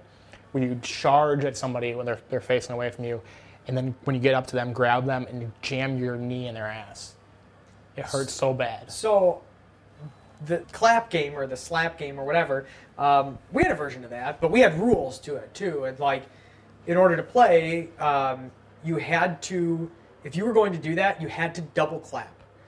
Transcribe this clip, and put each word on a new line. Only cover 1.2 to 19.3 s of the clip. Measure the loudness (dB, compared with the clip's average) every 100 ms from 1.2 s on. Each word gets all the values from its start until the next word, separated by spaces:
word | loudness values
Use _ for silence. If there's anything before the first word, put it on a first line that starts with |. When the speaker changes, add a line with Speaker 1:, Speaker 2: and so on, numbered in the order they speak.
| 4 2 -2
Speaker 1:
at | -4
somebody | -6 -4 -4 -4
when | -4
they're, | -6 -4
they're | -6
facing | 0 -2 -2
away | -6 -6
from | -6 -6
you, | -8 -10 -20 -20 -16 -6
and | -4
then | -4 -4
when | -4 2
you |
get | 4 2
up | 0
to | -4
them, | -2
grab | 2 4 4 2
them | -2 -4
and | -8
you | -10 -10
jam | -6 -4 -2 -2
your | -2 -4
knee | -6 -6 -8
in | -8
their | -8
ass. | -10 -14 -18 -18 -20 -20 -20 _ _ _ -20 -16 -12
It | -4
hurts | -4 -4
so | -2 0
bad. | 0 -4 -6 -12
Speaker 2:
So, | -4 2 4 4 2 -6 -20 _ _ _ -20 -20 -20 -20 -16 -6
the | -6 -6
clap | 2 4 4 2
game | -2 -4
or | -6 -8
the | -8
slap | -4 -2 -2 -4
game | -10 -8
or | 0
whatever, | 0 2 -2 -4 -16 -16 0
um, | 4 4 2 -6 -4
we | 0
had | 2
a | 0
version | -6 -10
of | -12
that, | -8 -8 -2
but | 2
we | 6
had | 6 4
rules | 2 2 0 -8
to | -10 -10
it | -10 -8
too. | -6 -4 -6
And, | -2
like, | -2 -2 -6 -20 -20 -20 -20 -12 0
in | 6
order | 6 4
to |
play, | 2 6 8 6 4 -2 -6 -4
um, | 0 0 0 -4 -10 -18 _ -10
you | -4 -4
had | 0 0 0